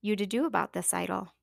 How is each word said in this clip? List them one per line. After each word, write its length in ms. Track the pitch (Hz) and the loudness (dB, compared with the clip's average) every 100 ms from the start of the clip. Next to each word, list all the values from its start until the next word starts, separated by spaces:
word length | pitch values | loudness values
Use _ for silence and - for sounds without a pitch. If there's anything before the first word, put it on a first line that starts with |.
you 140 | 208 208 | -2 0
to 100 | 202 | 0
do 200 | 226 311 | 0 2
about 280 | 196 165 | 2 0
this 200 | 180 170 | -2 -2
idol? 400 | 180 175 185 185 _ | 0 0 -4 -6 _